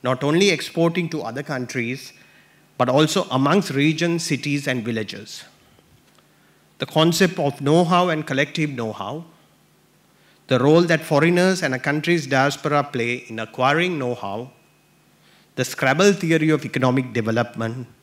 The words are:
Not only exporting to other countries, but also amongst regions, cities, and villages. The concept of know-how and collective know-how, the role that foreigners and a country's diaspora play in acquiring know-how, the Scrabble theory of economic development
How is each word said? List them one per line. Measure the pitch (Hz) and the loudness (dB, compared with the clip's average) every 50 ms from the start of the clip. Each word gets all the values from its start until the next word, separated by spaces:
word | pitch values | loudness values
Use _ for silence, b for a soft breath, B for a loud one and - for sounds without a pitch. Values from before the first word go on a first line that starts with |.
Not | - 123 131 123 139 | 0 -2 -2 -2 0
only | 143 151 170 202 202 | 0 2 4 4 2
exporting | 175 147 - - - 165 165 170 165 185 175 156 | 2 0 -4 -8 -2 0 0 2 2 -2 -4 -4
to | - 151 | -6 -8
other | - 113 117 135 | -8 -8 -8 -10
countries, | 147 - 151 127 127 117 - 131 117 117 127 139 - - b b b b b b b b b b b b _ | -8 -8 -6 -8 -8 -6 -6 -6 -4 -4 -6 -10 -12 -20 b b b b b b b b b b b b _
but | _ 127 123 | _ 0 4
also | 127 143 156 151 - 196 - - | 4 4 4 4 2 -2 -2 0
amongst | 127 131 135 143 165 202 - - | 0 2 2 4 4 2 2 0
regions, | 135 139 143 156 160 156 170 170 170 170 165 | -2 0 2 2 2 0 0 -2 -2 -2 -2
cities, | - 156 127 - 147 143 143 139 | -4 -4 -4 -2 -4 -4 -4 -2
and | 143 127 123 107 | -2 -4 -4 -4
villages. | 117 117 113 110 98 - 104 107 - - - - - _ _ _ _ _ _ _ _ _ _ _ _ b b b b b b b b b b b b b _ | -4 -4 -4 -6 -8 -10 -14 -14 -16 -18 -18 -20 -20 _ _ _ _ _ _ _ _ _ _ _ _ b b b b b b b b b b b b b _
The | 135 | -10
concept | - - 156 160 170 165 170 190 175 175 - | -2 2 2 2 2 4 4 2 2 2 0
of | 151 143 139 - | -2 -2 -2 -2
know-how | 143 139 156 170 180 160 180 175 180 180 | 0 4 4 4 4 4 4 2 2 2
and | 160 156 151 | 0 -4 -4
collective | - 143 135 143 139 - 165 156 147 | -4 -2 -2 -2 -2 -2 -4 -4 -4
know-how, | 139 120 117 110 107 - 98 101 131 160 170 165 _ _ _ _ _ _ _ _ _ _ _ _ _ _ _ b b b b b b b b | -4 -6 -6 -6 -6 -8 -10 -10 -10 -12 -14 -16 _ _ _ _ _ _ _ _ _ _ _ _ _ _ _ b b b b b b b b
the | - 135 120 | 0 0 2
role | 123 143 156 170 | 4 6 6 6
that | 180 165 170 156 | 6 4 2 0
foreigners | 160 - 156 143 151 170 175 175 180 190 190 180 | 0 0 2 4 4 4 4 4 2 2 2 0
and | 175 139 131 | -2 -4 -4
a | 127 | -2
country's | - 147 143 151 151 170 175 170 139 | -2 -2 -2 -2 0 0 0 0 0
diaspora | 131 139 131 135 143 143 - - 156 147 147 139 | 0 2 2 2 2 0 -4 -4 0 0 0 0
play | - - 123 117 117 123 123 - - | -2 -4 -4 -4 -4 -4 -6 -8 -12
in | 113 113 | -10 -10
acquiring | 113 - - - 127 135 143 160 175 185 180 147 | -10 -10 -4 0 2 2 2 2 0 -2 -2 -4
know-how, | 131 123 123 - - 98 98 110 123 131 _ _ _ _ _ _ _ _ _ _ _ _ b b b b b b b b _ | -4 -6 -6 -6 -8 -8 -8 -8 -10 -12 _ _ _ _ _ _ _ _ _ _ _ _ b b b b b b b b _
the | - 127 | -4 -4
Scrabble | - - - - 131 135 151 190 202 | -4 -2 0 2 2 4 6 4 4
theory | 202 202 - 160 165 165 156 156 | 4 2 0 0 2 2 4 2
of | 156 143 143 | 2 0 -2
economic | - - 131 131 127 123 135 131 123 | -4 -2 0 0 2 2 0 -2 -2
development | 107 120 107 113 113 120 117 117 - - 117 113 117 131 123 - - _ | -4 -4 -2 0 0 0 -2 -2 -4 -8 -6 -6 -6 -8 -12 -16 -18 _